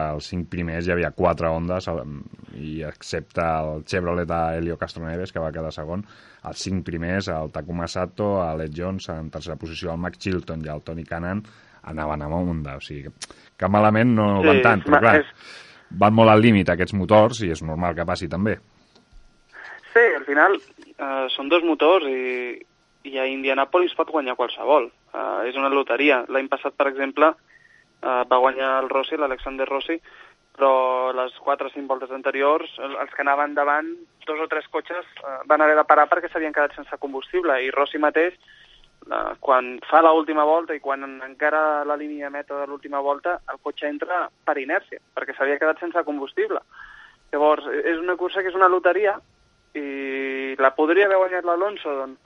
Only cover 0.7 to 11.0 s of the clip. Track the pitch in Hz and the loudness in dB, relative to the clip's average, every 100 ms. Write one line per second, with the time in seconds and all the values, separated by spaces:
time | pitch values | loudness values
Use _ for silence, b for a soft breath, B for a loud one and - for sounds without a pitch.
0.7 | 82 87 87 80 - 90 85 82 82 85 | -4 -2 0 -2 0 0 2 0 -2 -2
1.7 | 90 95 85 71 71 - - - - 76 | -4 -4 -8 -8 -12 -16 -20 -18 -12 -10
2.7 | 78 76 - - 85 - - 82 80 78 | -8 -10 -12 -8 -8 -6 -2 0 0 -2
3.7 | 78 73 95 87 87 85 82 82 82 85 | -6 -4 -2 0 -2 -2 0 0 -2 -4
4.7 | 80 82 85 80 85 92 90 80 80 80 | -6 -8 -8 -8 -8 -6 -6 -6 -6 -8
5.7 | 76 78 90 104 B B B - - - | -10 -8 -8 -8 B B B -16 -10 -4
6.7 | 95 - 85 85 95 95 80 78 80 78 | -4 -4 -4 -2 -2 -2 -4 -6 -8 -6
7.7 | 85 85 95 87 - 104 98 85 80 80 | -6 -4 -4 -4 -2 0 0 0 -4 -6
8.7 | 78 90 95 - 80 80 78 80 78 80 | -6 -6 -6 -8 -10 -10 -10 -10 -10 -10
9.7 | 80 90 85 90 - 98 90 - 80 76 | -8 -8 -6 -6 -6 -4 -4 -4 -8 -8
10.7 | 76 - 82 | -10 -10 -12